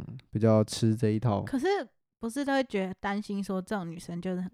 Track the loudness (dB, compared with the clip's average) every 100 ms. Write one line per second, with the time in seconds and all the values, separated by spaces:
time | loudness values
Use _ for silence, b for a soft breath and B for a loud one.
0 | -8 -14 _ 2 6 6 4 2 2 4
1 | 2 2 2 0 0 0 0 0 -2 _
2 | _ -10 -8 -4 0 0 0 -2 -4 -4
3 | -4 -4 -4 -6 -4 -4 -4 -6 -6 -10
4 | -10 -8 -4 -4 -6